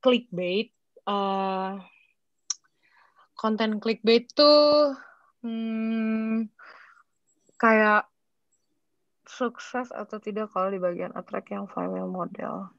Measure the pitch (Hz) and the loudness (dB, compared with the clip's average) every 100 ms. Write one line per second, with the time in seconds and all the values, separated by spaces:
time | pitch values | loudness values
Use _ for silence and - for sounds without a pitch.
0 | 262 247 - 175 180 185 226 _ _ _ | 4 2 0 -6 -4 -4 -6 _ _ _
1 | - 202 196 196 190 190 190 196 185 _ | -6 -2 -2 -2 -4 -4 -6 -8 -14 _
2 | _ _ _ _ _ - _ _ _ _ | _ _ _ _ _ -10 _ _ _ _
3 | _ _ _ - 226 214 220 214 226 226 | _ _ _ -4 -2 0 0 0 -2 0
4 | 214 233 240 - 294 294 294 294 294 262 | 4 4 2 4 8 8 8 6 4 0
5 | - _ _ _ 233 226 226 220 220 226 | -14 _ _ _ -10 -6 -6 -4 -2 -2
6 | 220 220 220 226 220 _ - - - _ | -2 -2 -2 -2 -4 _ -20 -20 -20 _
7 | _ _ _ _ _ _ 226 220 214 208 | _ _ _ _ _ _ 4 4 4 2
8 | - _ _ _ _ _ _ _ _ _ | 0 _ _ _ _ _ _ _ _ _
9 | _ _ _ - 240 240 - 247 247 - | _ _ _ -6 -6 -6 -10 -10 -8 -12
10 | 208 214 214 208 214 190 190 196 180 175 | -12 -12 -10 -8 -6 -4 -2 -2 -4 -4
11 | 180 - 185 202 190 202 196 - 180 185 | -8 -10 -10 -10 -8 -10 -8 -8 -6 -6
12 | 185 185 170 202 - - 190 | -6 -6 -8 -8 -10 -10 -12